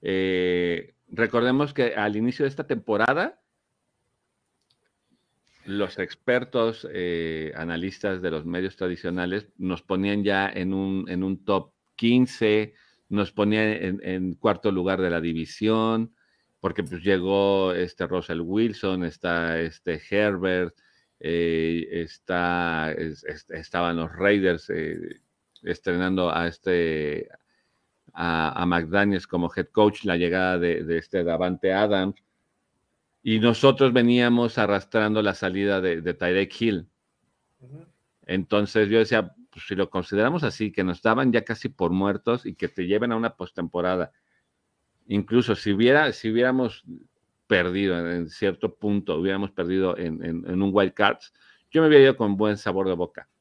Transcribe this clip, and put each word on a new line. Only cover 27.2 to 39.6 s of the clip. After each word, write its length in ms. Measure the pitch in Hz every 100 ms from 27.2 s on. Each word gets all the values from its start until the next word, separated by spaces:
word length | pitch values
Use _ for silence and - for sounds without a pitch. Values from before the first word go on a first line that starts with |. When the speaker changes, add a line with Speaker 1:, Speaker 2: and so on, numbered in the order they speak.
| - - _ _ _ _ _ _ _
Speaker 1:
a, 460 | 82 85 82 80 -
a 60 | 87
McDaniels 640 | 85 82 98 101 98 -
como 240 | 90 87
head 140 | - 87
coach, 340 | - 107 104
la 120 | 104 85
llegada 420 | 87 90 92 90
de, 240 | 87 82
de 160 | 78 82
este 240 | - 95
Davante 500 | 85 82 90 92 95
Adams, 440 | 95 107 101 95 104 _ _ _ _ _ _ _ _ _ _
y 160 | - 110
nosotros 540 | 117 113 139 131 135
veníamos 640 | 123 120 123 120 120 120 117
arrastrando 640 | 104 101 - 113 107 107
la 120 | 104
salida 460 | 92 98 92 101 98
de, 200 | 92 85
de 140 | 82
Tyreek 460 | 85 90 92 98 -
Hill. 280 | 113 98 80 _ _ _ _ _ _ _
Speaker 2:
Ujú. 260 | 127 147 170 _ _ _ _
Speaker 1:
Entonces 640 | 92 90 104 104 113 104
yo 100 | 113
decía, 360 | 110 117 90 - -
pues, 140 | -